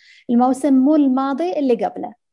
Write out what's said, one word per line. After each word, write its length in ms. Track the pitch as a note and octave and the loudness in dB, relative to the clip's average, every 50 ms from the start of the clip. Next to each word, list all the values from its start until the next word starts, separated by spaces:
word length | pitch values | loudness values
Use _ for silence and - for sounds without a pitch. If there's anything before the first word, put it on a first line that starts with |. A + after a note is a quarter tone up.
| _ _ - _ _ - | _ _ -20 _ _ -2
الموسم 440 | A#3 A#3 B3 B3+ C4 C4+ - D4 C4+ | 0 2 2 2 0 0 0 2 2
مو 220 | C4 B3+ C#4+ D#4 | 4 4 4 2
الماضي، 560 | D4+ C#4+ C4+ B3+ C4+ C4+ C4+ C#4 C4 E4 F4+ | 2 2 2 0 0 -2 -4 -4 -4 -4 -4
اللي 220 | F#4 D4+ C#4 B3+ A#3 | -4 -2 -2 0 0
قبله، 380 | F#3+ G3+ - - - - - - _ _ _ | -2 -2 -6 -6 -10 -12 -14 -14 _ _ _